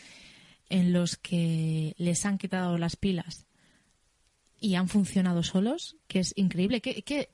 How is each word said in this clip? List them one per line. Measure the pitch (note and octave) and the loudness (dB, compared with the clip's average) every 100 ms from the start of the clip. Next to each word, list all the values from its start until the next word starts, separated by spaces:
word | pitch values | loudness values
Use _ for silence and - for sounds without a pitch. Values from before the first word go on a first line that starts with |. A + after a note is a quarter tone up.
| - - - - - - - | -20 -20 -20 -20 -20 -20 -2
en | F#3+ F3+ | 2 4
los | F3 E3+ - | 4 0 -4
que | - F3 E3 D#3+ D#3+ D#3+ D#3 - | -2 0 2 0 0 0 -2 -2
les | F3 F3 G3+ | -2 0 0
han | G3 | -2
quitado | F#3+ F#3 F3+ E3+ | -2 -2 0 0
las | E3+ - | -2 -2
pilas | G3+ F3+ E3 - - _ _ _ _ _ _ _ _ _ _ _ | -2 -2 -4 -14 -18 _ _ _ _ _ _ _ _ _ _ _
y | G#3+ F3+ | 0 0
han | F3+ | 2
funcionado | G#3 F#3 G3 F3+ E3+ | 2 2 2 2 2
solos, | E3+ F#3+ G#3+ D#4+ - - - | 2 2 0 -2 -8 -16 -4
que | F#3+ | -2
es | F#3 - | 0 0
increíble. | F#3+ F3 F#3+ A#3+ | 0 2 0 0
¿Qué, | - - | -4 -8
qué, | - C#4+ A#4+ | -4 -4 -4